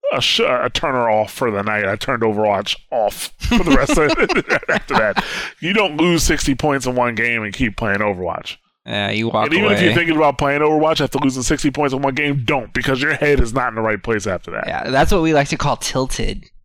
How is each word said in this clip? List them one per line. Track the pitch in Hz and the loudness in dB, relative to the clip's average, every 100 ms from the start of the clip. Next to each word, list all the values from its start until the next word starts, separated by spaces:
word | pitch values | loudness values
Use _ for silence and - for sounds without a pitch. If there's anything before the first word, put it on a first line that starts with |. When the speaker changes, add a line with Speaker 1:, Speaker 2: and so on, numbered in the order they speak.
| 554 | -4
Speaker 1:
a | - | -2
sh-, | - - | -2 0
a | 226 127 120 | 0 0 -2
turner | - 160 131 117 | -2 -2 0 2
off | 107 107 | 2 0
for | - 123 | -2 -2
the | 101 | -2
night. | 104 104 98 | -2 0 0
I | 101 | -2
turned | - 123 | -4 0
Overwatch | 113 104 107 98 104 - - | 0 2 2 2 -2 -8 -6
off | 127 104 - - - | -2 -2 -2 -12 -6
for | - 233 | 0 2
the | 175 | 4
rest | 269 135 | 4 4
of | 285 151 330 | 2 2 2
it | 254 330 - - | 0 0 0 -4
<laughs> | - | -2
after | - - | -4 0
that. | - 107 98 - - - - | 0 2 0 -4 -8 -10 -8
You | 160 | -2
don't | 208 196 151 | 0 0 2
lose | 170 170 | 2 4
sixty | - 156 - | 2 2 0
points | 131 151 139 127 | 0 0 0 0
in | |
one | 123 120 | 0 0
game | 113 120 117 | 0 0 0
and | 107 | -4
keep | 95 120 98 | -2 -2 0
playing | 110 101 | -2 0
Overwatch. | 107 92 90 - - - _ _ - | 0 0 -4 -6 -10 -16 _ _ -6
Speaker 2:
Yeah, | 104 101 | -4 -2
you | 107 113 | -2 0
walk | 110 110 | 0 2
Speaker 1:
And | |
even | 165 214 | 2 2
if | 202 | 4
Speaker 2:
away. | |
Speaker 1:
you're | 180 | 4
thinking | 170 165 156 | 2 2 2
about | 151 135 | 2 2
playing | 147 143 | 0 2
Overwatch | 151 156 156 160 | 2 2 2 0
after | 139 131 | 0 0
losing | 143 127 | -2 -2
sixty | 120 147 147 | -2 0 0
points | 131 143 | 0 -2
in | 135 | 0
one | 139 | -2
game, | 131 147 139 | 0 -2 -2
don't, | 117 143 110 | 0 -2 -2
because | 127 127 131 | -4 -2 0
your | 147 | 0
head | 147 147 139 | 0 2 4
is | 120 | 2
not | 127 123 | 0 -2
in | |
the | 113 | 0
right | 110 104 | -2 -2
place | 120 110 101 | -2 -2 -2
after | 90 - | -6 -6
that. | - - | -6 -4
Speaker 2:
Yeah, | - - | -4 0
that's | 131 160 | 2 4
what | 196 | 4
we | 160 | 4
like | 151 143 | 2 2
to | 156 | -2
call | 147 143 | -2 -2
tilted. | - 135 131 - 110 101 - - | -4 -4 -2 -2 -4 -4 -12 -20